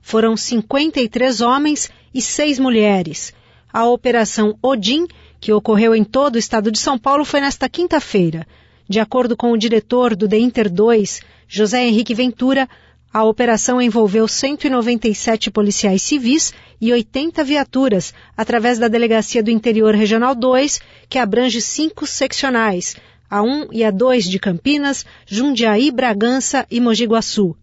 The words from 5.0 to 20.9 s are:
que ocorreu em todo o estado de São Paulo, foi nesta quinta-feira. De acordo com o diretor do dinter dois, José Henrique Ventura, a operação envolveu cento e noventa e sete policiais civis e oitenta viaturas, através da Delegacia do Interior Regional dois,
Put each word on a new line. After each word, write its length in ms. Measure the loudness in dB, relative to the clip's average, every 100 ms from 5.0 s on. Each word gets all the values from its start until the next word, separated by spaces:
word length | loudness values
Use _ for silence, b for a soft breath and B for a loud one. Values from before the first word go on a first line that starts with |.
| -2 b b b
que 140 | -2
ocorreu 420 | 0 2 2 4
em 80 | 4
todo 340 | 2 2 0 0
o 20 |
estado 340 | -2 -2 -2
de 60 | -2
São 200 | -2 -2
Paulo, 240 | 0 0
foi 200 | 0 -2
nesta 260 | -2 -4 -6
quinta-feira. 800 | -2 -2 -2 0 0 0 -2 -12 b b b b
De 120 | -2
acordo 360 | 0 0 0 0
com 160 | 0
o 60 | 0
diretor 580 | 2 0 0 0 2 0
do 100 | 0
dinter 440 | 2 2 0 -2
dois, 500 | 2 4 4 0 -6 b b b
José 400 | -2 0 2 2
Henrique 280 | 2 0
Ventura, 520 | -2 -2 0 0 0 0 b b b _
a 120 | 0
operação 580 | 0 2 2 0 0 0
envolveu 460 | 2 2 2 2 0
cento 400 | 0 -4 -2 -2
e 20 |
noventa 380 | 0 0 0 -2
e 60 | -2
sete 340 | -2 -2 -2
policiais 500 | 0 0 0 0 0
civis 540 | 0 -2 0 0 0 B B B
e 120 | 0
oitenta 500 | 0 -2 -4 -6 -4
viaturas, 720 | -2 0 -2 0 0 0 -4 b b -8
através 420 | -2 0 0 0
da 80 | 0
Delegacia 560 | 0 2 0 0 -2
do 80 | 0
Interior 460 | 0 2 2 4 4
Regional 360 | 2 2 0
dois, 480 | 0 2 2 0 -4 B